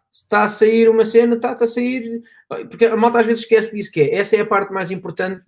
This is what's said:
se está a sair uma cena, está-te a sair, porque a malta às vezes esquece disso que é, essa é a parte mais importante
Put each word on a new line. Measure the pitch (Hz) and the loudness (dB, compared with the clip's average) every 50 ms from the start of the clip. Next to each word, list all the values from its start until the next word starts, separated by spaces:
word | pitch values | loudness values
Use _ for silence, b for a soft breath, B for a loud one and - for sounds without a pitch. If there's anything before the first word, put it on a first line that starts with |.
| _ _ | _ _
se | - - - | -20 -20 -8
está | - 208 208 208 | -2 0 0 0
a | 208 | 0
sair | 214 - 226 220 226 226 226 226 | 0 2 2 4 4 6 4 4
uma | 220 226 214 | 4 4 2
cena, | 220 - 233 240 233 233 | 2 4 4 4 4 2
está-te | 226 - 247 254 - 240 | 0 -2 -4 -4 -2 -2
a | |
sair, | 226 233 247 240 247 254 254 226 233 226 233 b b b b b b - - 117 - | -2 -2 -2 -4 -4 -4 -6 -8 -10 -10 -12 b b b b b b -12 -12 -12 -10
porque | - - 233 | -4 0 0
a | 226 220 | 2 2
malta | 220 220 240 240 240 | 2 2 2 2 2
às | 226 | 2
vezes | 220 233 226 - | 2 0 -2 -2
esquece | - 226 220 208 - - | 0 0 0 0 0 -6
disso | 208 196 - - | -8 -10 -4 0
que | 170 | 0
é, | 147 135 - | 0 0 0
essa | 190 202 208 - | -2 -2 0 0
é | 202 | 0
a | 208 | 0
parte | 226 220 196 202 196 190 | 0 -2 -2 -2 -4 -6
mais | 190 185 165 | -8 -8 -8
importante | 190 175 - 180 165 - 185 185 190 185 _ | -8 -10 -12 -12 -10 -8 -8 -8 -8 -10 _